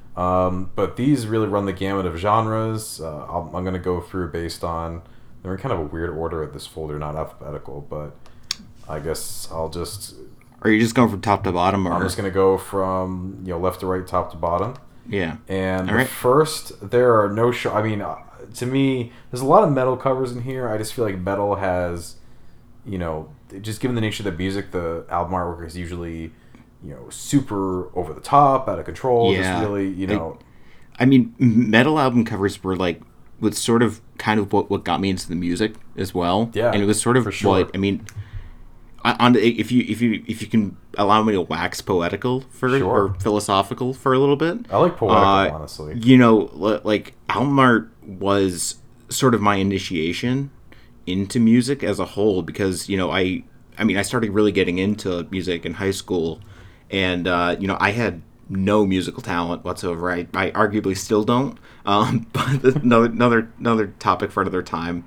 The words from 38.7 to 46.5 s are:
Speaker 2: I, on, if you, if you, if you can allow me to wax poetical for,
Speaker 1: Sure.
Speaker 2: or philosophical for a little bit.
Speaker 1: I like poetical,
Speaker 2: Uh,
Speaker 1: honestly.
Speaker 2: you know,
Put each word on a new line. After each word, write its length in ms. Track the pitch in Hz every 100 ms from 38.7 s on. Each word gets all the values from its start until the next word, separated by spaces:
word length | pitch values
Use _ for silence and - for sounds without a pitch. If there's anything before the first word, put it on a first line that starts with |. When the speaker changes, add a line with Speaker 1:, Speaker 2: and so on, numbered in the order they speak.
| - - -
Speaker 2:
I, 100 | 117 120
on, 100 | 123 120
if 360 | 113 113 107
you, 100 | 127 -
if 120 | 107
you, 200 | 120 104 -
if 160 | 113
you 60 | 101
can 280 | 113 98 - - -
allow 240 | 101 110
me 100 | 110
to 80 | 98
wax 400 | 80 80 87 -
poetical 600 | - 92 85 98 127 123 -
for, 180 | - 127 135
Speaker 1:
Sure. 60 |
Speaker 2:
or 300 | 95 117 98 92
philosophical 760 | 101 104 104 98 - 117 127
for 180 | 131 139
a 60 | 131
little 180 | 139 143
bit. 300 | 160 214 -
Speaker 1:
I 60 | 98
like 180 | 170 143
poetical, 260 | 107 107
Speaker 2:
Uh, 260 | 98 98 95
Speaker 1:
honestly. 440 | 78 73 - 76 120
Speaker 2:
you 200 | 113 127
know, 320 | 120 110 87